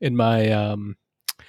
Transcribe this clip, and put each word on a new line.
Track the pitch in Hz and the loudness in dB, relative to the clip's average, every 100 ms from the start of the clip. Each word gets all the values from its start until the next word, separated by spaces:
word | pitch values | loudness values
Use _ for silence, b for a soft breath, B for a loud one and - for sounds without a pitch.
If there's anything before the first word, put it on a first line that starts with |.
in | 147 120 | -2 2
my, | 113 113 110 | 2 4 2
um, | 107 104 104 104 - _ _ - - | 0 -2 -4 -8 -14 _ _ -14 -14